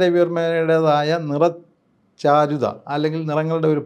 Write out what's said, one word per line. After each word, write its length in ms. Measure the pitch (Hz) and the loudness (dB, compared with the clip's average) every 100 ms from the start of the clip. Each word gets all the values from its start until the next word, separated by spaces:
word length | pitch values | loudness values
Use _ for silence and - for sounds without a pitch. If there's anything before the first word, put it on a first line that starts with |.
രവിവർമ്മയുടേതായ 1080 | 180 175 170 170 165 165 160 160 160 147 151 170 151 | 4 2 2 0 -2 -2 2 2 2 2 0 -2 -2
നിറച്ചാരുത 1400 | 143 170 170 - _ _ _ _ _ 147 147 147 147 107 - - | 0 0 0 -18 _ _ _ _ _ 2 2 2 0 -4 -4 -8
അല്ലെങ്കിൽ 260 | 147 156 160 156 | -4 -2 -4 -4
നിറങ്ങളുടെ 380 | 151 160 165 156 | -2 -2 0 0
ഒരു 80 | 147 | 0